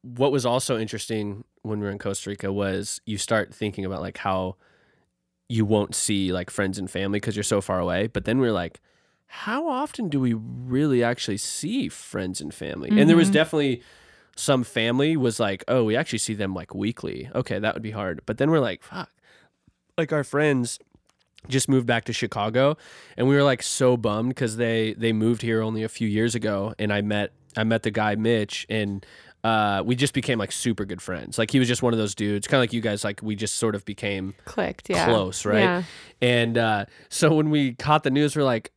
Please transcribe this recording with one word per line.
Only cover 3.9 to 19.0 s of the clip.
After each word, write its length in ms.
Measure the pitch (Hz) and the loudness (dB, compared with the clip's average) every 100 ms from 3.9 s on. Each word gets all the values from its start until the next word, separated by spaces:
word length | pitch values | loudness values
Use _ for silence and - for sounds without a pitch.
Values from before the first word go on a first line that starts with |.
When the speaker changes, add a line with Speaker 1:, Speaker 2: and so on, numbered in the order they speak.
| 95 | -6
Speaker 1:
like, 180 | 92 - | -8 -6
how 380 | 98 95 92 92 _ _ _ _ _ _ _ _ _ | -2 -2 -2 -8 _ _ _ _ _ _ _ _ _
you 160 | 113 | 0
won't 300 | 104 107 104 | 4 2 2
see, 380 | - - 101 95 | -2 0 0 0
like, 180 | 90 90 | -2 -4
friends 280 | - 98 101 | -2 -2 -2
and 120 | 90 | -6
family 280 | - 98 101 | -4 -2 -2
'cause 140 | 113 104 | -2 -4
you're 60 | |
so 180 | 101 104 | 0 0
far 180 | - 92 | 0 -2
away. 260 | 87 90 110 | 0 0 0
But 200 | 104 92 | -2 -2
then 120 | 123 | 2
we're 140 | 123 | 2
like, 280 | 101 85 - _ _ _ _ _ | 0 -2 -10 _ _ _ _ _
"How 380 | - - 240 330 | -12 -6 -4 -2
often 420 | 254 294 - 202 | -4 -6 -4 -2
do 100 | 143 | 0
we 140 | 127 | 0
really 680 | 113 113 123 127 127 151 127 | -2 -6 -12 -4 0 2 4
actually 360 | 117 123 - 101 | 2 0 -4 -6
see 500 | - - 156 254 90 | -6 -6 -4 -4 -4
friends 520 | - - 98 95 92 | -8 -10 -6 -6 -6
and 120 | 76 | -10
family?" 380 | - 73 71 65 | -10 -10 -8 0
And 180 | - 147 | 6 8
there 80 | 165 | 8
was 120 | 190 | 8
Speaker 2:
Mm-hmm. 60 | |
Speaker 1:
definitely 480 | 170 156 156 143 120 - - - - _ - | 4 4 2 0 0 -6 -20 -20 -20 _ -6
some 260 | - 135 | 2 2
family 540 | 120 120 113 123 147 160 | 2 0 2 2 2 2
was 240 | 123 110 | 0 2
like, 240 | 107 98 - | -2 -2 0
"Oh, 180 | 127 | 2
we 120 | 113 113 | 2 2
actually 220 | 160 113 | 0 -4
see 140 | - | -4
them, 200 | 104 98 | -4 -4
like, 200 | 92 85 | -6 -8
weekly. 540 | - 101 117 - - 123 | -4 -4 -4 -8 -10 -6
Okay, 240 | - 127 98 | -6 -4 -2
that 160 | 107 | -2
would 80 | - | -4
be 80 | 110 | -8
hard." 280 | 107 95 80 - | -6 -6 -8 -8
But 100 | - | -2
then 120 | 143 | 2
we're 100 | 160 | 2
like, 220 | 120 87 | 0 -4
"Fuck." 280 | - 185 | -12 -14